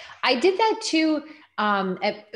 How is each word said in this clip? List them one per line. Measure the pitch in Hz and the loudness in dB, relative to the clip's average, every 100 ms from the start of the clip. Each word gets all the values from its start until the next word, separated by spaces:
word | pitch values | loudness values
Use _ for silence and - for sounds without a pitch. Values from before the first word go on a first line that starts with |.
| - - | -20 -4
I | 240 247 | 0 2
did | 339 381 | 2 2
that | 440 440 | 2 0
too. | - 320 320 302 302 - - - | -2 0 2 0 -4 -16 -14 -4
Um, | 214 202 190 185 | 0 0 -2 -2
at, | 208 202 - | -4 -4 -8